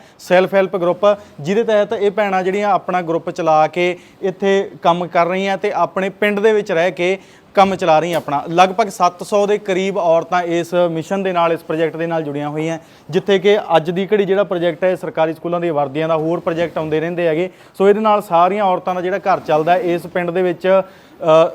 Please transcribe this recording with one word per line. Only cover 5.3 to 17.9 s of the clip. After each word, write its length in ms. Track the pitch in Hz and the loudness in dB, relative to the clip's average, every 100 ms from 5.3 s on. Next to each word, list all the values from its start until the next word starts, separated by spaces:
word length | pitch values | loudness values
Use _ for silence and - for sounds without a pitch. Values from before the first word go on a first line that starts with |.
| 190 196 190 | 0 -2 -2
ਤੇ 140 | 208 | -4
ਆਪਣੇ 360 | 175 165 190 196 | -2 -2 -2 -6
ਪਿੰਡ 320 | - 208 202 | -2 -2 2
ਦੇ 120 | 220 | 2
ਵਿੱਚ 200 | 214 202 | 2 0
ਰਹਿ 180 | 165 180 | 0 0
ਕੇ 280 | 170 175 190 - - _ | 0 -2 -2 -8 -20 _
ਕੰਮ 200 | - 196 | 2 2
ਚਲਾ 240 | 185 180 156 | 2 2 2
ਰਹੀਆਂ 180 | 170 160 | 2 -2
ਆਪਣਾ। 280 | 139 143 170 | -2 -4 0
ਲਗਭਗ 400 | 170 185 190 208 | 2 2 2 -4
ਸੱਤ 340 | 185 180 175 | 0 -2 -2
ਸੌ 240 | 190 208 208 | -2 0 2
ਦੇ 120 | 208 | 0
ਕਰੀਬ 380 | 208 185 190 190 | -2 -2 -2 -2
ਔਰਤਾਂ 460 | 170 165 160 180 | 2 2 0 -2
ਇਸ 320 | 170 170 170 | 0 -2 -2
ਮਿਸ਼ਨ 480 | 175 175 160 156 196 | 0 0 -2 -4 -4
ਦੇ 100 | 190 | -2
ਨਾਲ, 200 | 175 170 | 0 0
ਇਸ 80 | 165 | 0
ਪ੍ਰੋਜੈਕਟ 360 | - 160 160 160 | -4 -2 -2 -2
ਦੇ 100 | 170 | -4
ਨਾਲ 160 | 165 | -4
ਜੁੜੀਆਂ 260 | 147 143 147 | -4 -6 -6
ਹੋਈਆਂ, 300 | 151 160 160 - - - | -6 -6 -6 -12 -20 -6
ਜਿੱਥੇ 280 | 175 - 196 | -2 2 2
ਕਿ 200 | 196 208 - 165 | 4 2 2 2
ਅੱਜ 140 | 156 | 2
ਦੀ 160 | 180 185 | -2 0
ਘੜੀ 180 | 214 | 0
ਜਿਹੜਾ 200 | 190 196 | 2 0
ਪ੍ਰੋਜੈਕਟ 400 | 202 180 175 156 | 0 -2 -2 0
ਹੈ, 120 | 185 175 | -2 -2
ਸਰਕਾਰੀ 380 | 160 160 160 | -4 -2 -2
ਸਕੂਲਾਂ 260 | 160 170 175 | -2 -6 -4
ਦੀਆਂ 140 | 170 | -2
ਵਰਦੀਆਂ 340 | 143 139 143 160 | -2 -2 -2 -2
ਦਾ, 80 | 160 | 0
ਹੋਰ 240 | 160 180 | -2 -2
ਪ੍ਰੋਜੈਕਟ 380 | 180 165 170 165 | -4 -4 -4 -4
ਆਉਂਦੇ 220 | 156 156 | -4 -2
ਰਹਿੰਦੇ 260 | 165 175 170 | -2 -2 -2
ਹੈਗੇ। 240 | 156 180 - - - | 0 -4 -8 -14 0
ਸੋ 100 | |
ਇਹਦੇ 120 | 196 | 2